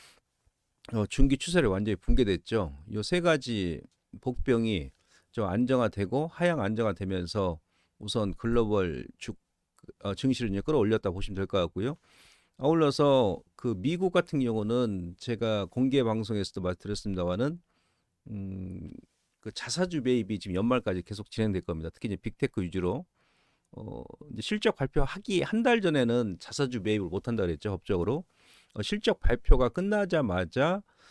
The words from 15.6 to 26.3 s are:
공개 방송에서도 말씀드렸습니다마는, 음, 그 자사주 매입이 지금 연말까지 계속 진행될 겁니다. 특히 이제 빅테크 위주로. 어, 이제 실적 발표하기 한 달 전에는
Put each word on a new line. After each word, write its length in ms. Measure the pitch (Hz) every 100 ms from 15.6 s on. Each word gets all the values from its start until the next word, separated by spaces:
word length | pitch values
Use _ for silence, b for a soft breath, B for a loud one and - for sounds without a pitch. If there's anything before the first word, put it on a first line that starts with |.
| 92
공개 360 | 123 131 135
방송에서도 580 | 113 110 104 104 95 -
말씀드렸습니다마는, 1000 | 90 90 101 104 104 92 87 92 139 170 _ _ _ _ _ _ -
음, 600 | 104 95 95 92 92 - - - _ _ _
그 120 | 110
자사주 500 | - - 170 185 160
매입이 380 | 123 123 101 104
지금 160 | 101 90
연말까지 460 | 113 127 104 92
계속 280 | - 104 101
진행될 320 | - 110 92
겁니다. 260 | - 82 80
특히 140 | - 113
이제 80 | 92
빅테크 440 | 110 - - -
위주로. 460 | 87 92 87 123 180 _ _ _ _ _ _
어, 320 | - 107 - - - 147
이제 100 | -
실적 320 | - 214 220
발표하기 680 | - 135 151 135 190 214 185
한 200 | 135 220
달 180 | 240 233
전에는 580 | 185 147 117 120 110